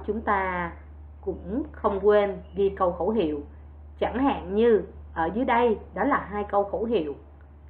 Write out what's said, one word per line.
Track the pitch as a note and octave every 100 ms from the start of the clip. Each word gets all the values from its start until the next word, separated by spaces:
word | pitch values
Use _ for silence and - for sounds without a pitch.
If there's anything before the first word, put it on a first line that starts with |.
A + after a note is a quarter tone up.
| -
chúng | G#3+
ta | A3+ G3+ F#3+ F3+ E3+ E3+ - - - -
cũng | - F3 E3+ A3 D#4+
không | - A3 G3
quên | G3+ G#3 G3+ F#3 - F#3
ghi | G3 G3
câu | F#3
khẩu | F3 E3+
hiệu. | A3 E3 D3 C#3+ - - - - -
Chẳng | - G3+
hạn | C#4 G3+ E3 G3+
như | A#3 G#3+ F3 - -
ở | - E3
dưới | F#3+ C4
đây | A#3 A#3+ G#3 -
đó | -
là | A#3 C4
hai | F3 G#3
câu | G3+ G3+
khẩu | G3+ E3+
hiệu. | A3+ A3+ D3+ C3+ - - - - -